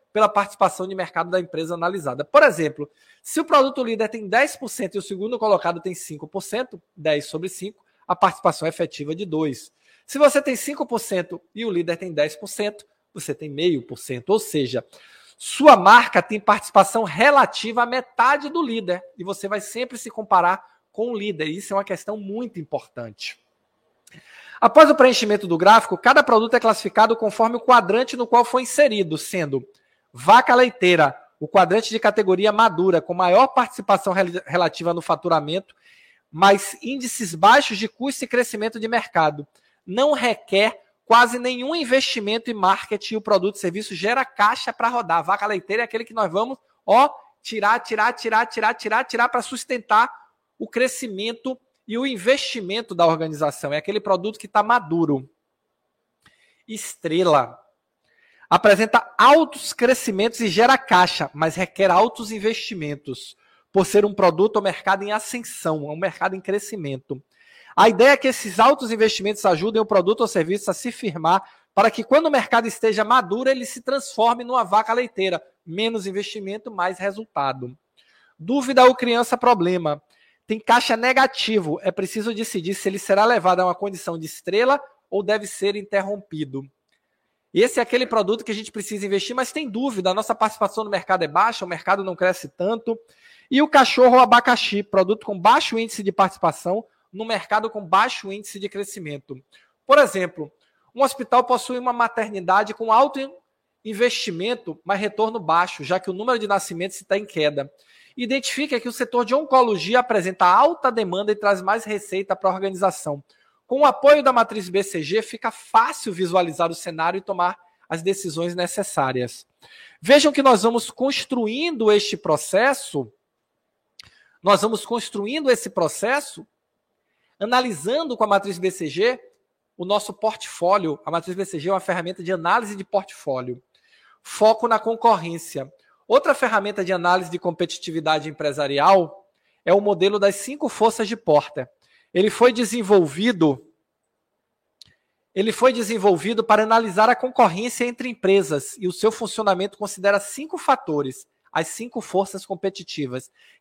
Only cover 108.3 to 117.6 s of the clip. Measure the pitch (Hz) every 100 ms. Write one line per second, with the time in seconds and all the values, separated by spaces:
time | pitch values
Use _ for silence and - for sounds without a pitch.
108.3 | 269 254 - 294 247 240 233 233 240 214
109.3 | 262 311 262 240 196 160 247 247 220 175
110.3 | 185 180 190 285 339 269 233 196 180 208
111.3 | 208 208 196 185 226 220 208 202 190 196
112.3 | 185 190 185 196 190 190 - - 143 -
113.3 | _ _ _ - 262 285 - 277 294 269
114.3 | 247 226 214 180 185 196 180 147 208 214
115.3 | 226 - - - 226 247 311 - 175 180
116.3 | 185 175 156 170 165 - 160 165 190 185
117.3 | 185 175 196